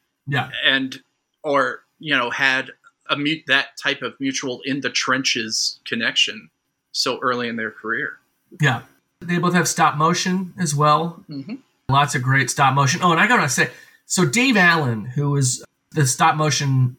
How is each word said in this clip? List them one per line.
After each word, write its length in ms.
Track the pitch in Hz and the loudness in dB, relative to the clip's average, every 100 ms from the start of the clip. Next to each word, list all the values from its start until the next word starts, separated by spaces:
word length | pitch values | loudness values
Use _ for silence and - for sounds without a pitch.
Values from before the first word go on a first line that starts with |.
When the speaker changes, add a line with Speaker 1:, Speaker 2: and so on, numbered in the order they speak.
| _ _ 139 | _ _ -4
Speaker 1:
Yeah. 240 | 139 - 123 | -4 -4 -2
Speaker 2:
And, 380 | 143 135 131 - _ _ _ _ | 0 0 -2 -10 _ _ _ _
or, 380 | - 139 127 - _ - | -2 0 0 -4 _ -12
you 160 | 156 | -2
know, 140 | 139 120 | -2 -2
had 420 | 127 135 131 131 - _ _ - | 0 0 0 -4 -14 _ _ -6
a 80 | 143 | -2
mu-, 240 | 147 160 - | -2 -4 0
that 320 | 139 - - | 0 0 -6
type 200 | 143 143 | -6 -4
of 100 | 123 - | -6 -6
mutual 400 | 135 131 135 123 139 | -6 -4 -6 -6 -6
in 160 | 139 | -4
the 80 | 135 | -4
trenches 920 | - - 131 131 123 113 - - - - | -4 -2 0 0 -2 -4 -4 -4 -6 -8
connection 640 | 117 120 131 - 107 80 _ _ _ _ | -4 -2 0 0 -2 -16 _ _ _ _
so 260 | - 135 117 | -4 -2 -2
early 260 | 127 120 120 | -2 -2 -4
in 80 | 113 | -4
their 140 | 110 | -6
career. 480 | - 110 117 147 - _ _ _ - | -8 -6 -6 -6 -12 _ _ _ -2
Speaker 1:
Yeah. 220 | 139 120 - _ _ - | -2 -2 -8 _ _ -14
They 160 | 175 175 | -4 -2
both 160 | 175 | 0
have 120 | 175 151 | 0 0
stop 300 | - 151 147 | 2 2 4
motion 560 | 165 175 190 185 180 - | 2 2 0 -2 -4 -4
as 160 | 170 | -2
well. 500 | 143 151 156 170 - - | 2 4 2 0 -8 -14
Speaker 2:
Mm-hmm. 240 | 143 135 262 _ _ - | -12 -12 -14 _ _ 0
Speaker 1:
Lots 260 | 139 143 | 2 2
of 80 | 139 | 0
great 280 | 127 135 131 | 0 0 0
stop 240 | - 135 | 2 2
motion. 260 | 139 131 180 | 4 2 2
Oh, 100 | 180 | 2
and 80 | 165 | 4
I 60 | 208 | 4
gotta 220 | 233 147 | 4 2
say, 220 | - 156 - - _ - | 0 -2 -4 -20 _ -4
so 180 | - 156 | 0 2
Dave 300 | 226 269 208 | 2 4 6
Allen, 500 | 175 165 135 107 123 | 6 4 2 -2 -4
who 240 | 143 143 | -2 0
was 340 | 143 127 123 - _ _ | 2 0 -2 -10 _ _
the 140 | 156 131 | 0 0
stop 300 | - 160 156 | 2 2 2
motion 600 | 156 - 139 131 127 | 0 0 0 2 0